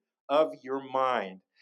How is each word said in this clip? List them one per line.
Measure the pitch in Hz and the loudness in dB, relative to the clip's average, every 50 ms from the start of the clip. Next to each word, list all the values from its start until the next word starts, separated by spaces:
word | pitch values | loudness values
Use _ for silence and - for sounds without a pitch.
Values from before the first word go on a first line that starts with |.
| _ _ _ _ _ - | _ _ _ _ _ 0
of | 139 151 156 143 139 131 | 2 4 4 2 0 -8
your | 123 131 135 135 131 131 | -8 -6 -6 -6 -6 -4
mind. | 131 131 131 131 127 113 98 95 95 95 - _ _ _ | 0 0 2 2 2 0 -2 -4 -8 -14 -18 _ _ _